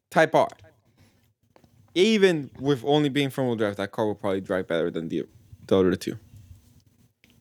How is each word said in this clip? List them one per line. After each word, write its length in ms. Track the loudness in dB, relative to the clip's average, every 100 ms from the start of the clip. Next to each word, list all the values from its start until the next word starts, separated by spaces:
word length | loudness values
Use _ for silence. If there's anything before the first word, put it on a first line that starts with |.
| _
Type 240 | 0 2
R, 140 | 2 0 -4 -20 _ _ _ _ _ _ _ _ _ _ _ _ 0
even 540 | 2 4 4 2 -4 -6
with 200 | -2 -2 2
only 240 | 2 2
being 200 | 0 -2
front-wheel 280 | -2 -2 -2
drive, 180 | -2 -4
that 160 | -6
car 140 | -4 -4
will 100 | -2
probably 240 | -4 -4
drive 280 | -2 -4 -2
better 200 | -2 -2
than 200 | -4 -6
the, 160 | -6 -8 _ _ -20 0
the 100 | 2
other 180 | 2 0
two. 200 | -4 -10 -14 -20 -20 -20 _ _ _ _ _ _ _ _